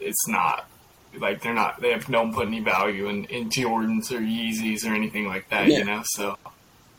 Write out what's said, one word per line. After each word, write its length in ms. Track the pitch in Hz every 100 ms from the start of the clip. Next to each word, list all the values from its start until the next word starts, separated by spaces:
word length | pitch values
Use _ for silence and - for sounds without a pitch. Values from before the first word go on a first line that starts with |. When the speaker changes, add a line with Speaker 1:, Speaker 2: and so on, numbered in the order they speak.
Speaker 1:
it's 260 | 87 107 -
not, 440 | 98 85 - - - - - - -
like, 220 | 107 104
they're 140 | 120
not, 260 | 117 104 -
they 120 | 120
have, 140 | 113 120
don't 260 | 120 113
put 120 | 110 107
any 140 | 113
value 480 | 107 95 104 98 101
in, 160 | 101 98
in 220 | 123 113
Jordans 640 | - 123 113 110 110 110
or 80 | 123
Yeezys 640 | 110 113 113 110 110 107 110
or 80 |
anything 320 | 107 107 107 101
like 220 | 95 -
that, 200 | 107 95
Speaker 2:
Yeah. 100 | 101
Speaker 1:
you 60 |
know? 180 | 101 104
So, 320 | 117 - 101 95 - - - - -